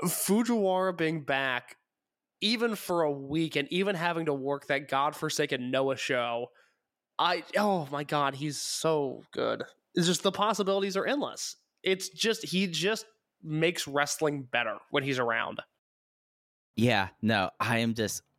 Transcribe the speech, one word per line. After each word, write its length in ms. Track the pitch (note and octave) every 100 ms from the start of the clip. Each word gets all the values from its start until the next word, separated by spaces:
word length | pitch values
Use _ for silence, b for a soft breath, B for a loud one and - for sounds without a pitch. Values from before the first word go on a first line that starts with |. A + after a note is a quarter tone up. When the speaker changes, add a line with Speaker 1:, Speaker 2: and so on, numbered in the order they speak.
| F3
Speaker 1:
Fujiwara 920 | - - G#3+ A#3 A3+ F#3+ F#3 F#3 E3+
being 260 | D#3+ D#3+
back, 540 | C3+ C3+ C3+ B2 - - _ _ _ _ _ -
even 340 | G#3 A3+ A#3 G3+
for 280 | - F3
a 80 | D3+
week, 440 | C#3 C3+ D#3+ D#3+ C#3+
and 120 | C#3+
even 240 | F3 G3 F3
having 300 | F3 E3 D#3
to 80 |
work 340 | C#3 C3+ C#3+ -
that 200 | C#3+ C#3+
godforsaken 800 | C3+ D3 D3 D#3 - D3 C3+ B2+
Noah 280 | C3+ C3+ B2+
show, 500 | - B2+ A#2+ A#2 B2 b b b b _ _ -
I, 240 | E3+ E3+ - G3
oh 300 | G#3 F#3 C#3
my 120 | D3
God, 320 | D3 D3+ C#3+ C3+
he's 240 | D3+ C3+
so 640 | - - D#3+ D#3 C3+ - -
good. 320 | - A#2 A2+ - - _
It's 140 | F3+ E3+
just, 160 | F3
the 80 | G3
possibilities 640 | - G#3 G#3 F#3+ G3 G3 F#3
are 80 | F#3+
endless. 520 | C#4+ C#3 - - - _ _
It's 260 | F3+ F#3+ -
just, 360 | - A3+ A3 D3+
he 220 | F3 G3
just 380 | D#3 F#3+ A3 - _ _ _
makes 440 | D#3+ D3+ E3 E3+ D3
wrestling 560 | C#3 C#3+ - D3+ C#3+
better 340 | B2+ A#2+ A2+ G2+ -
when 120 | C#3+
he's 140 | C3+ B2+
around. 420 | A#2 A2+ - A2 - _ _ _ _ _ _ _ _ _ _ -
Speaker 2:
Yeah, 320 | A#2+ G#2 F#2+ -
no, 280 | A2 G#2+ F#2 -
I 200 | A2+ A#2
am 160 | A#2 A2
just, 260 | G#2 - _